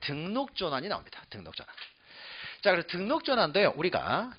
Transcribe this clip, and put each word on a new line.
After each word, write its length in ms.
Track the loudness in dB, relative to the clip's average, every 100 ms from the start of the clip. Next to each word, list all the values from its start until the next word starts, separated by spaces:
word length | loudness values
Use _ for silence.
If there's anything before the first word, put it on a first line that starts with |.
등록 540 | -6 -6 -4 -4 -4 -4
전환이 340 | -4 -4 -4
나옵니다. 340 | -8 -8 -18 -14
등록 260 | -14 -12 -14
전환. 180 | -14 -16 -18 _ _ -20 -16 -12 -12 0
자, 100 | 4
그래서 160 | 4 2
등록 360 | -4 0 0
전환도요, 500 | 2 2 4 6 4 4
우리가 560 | 0 0 0 0 -2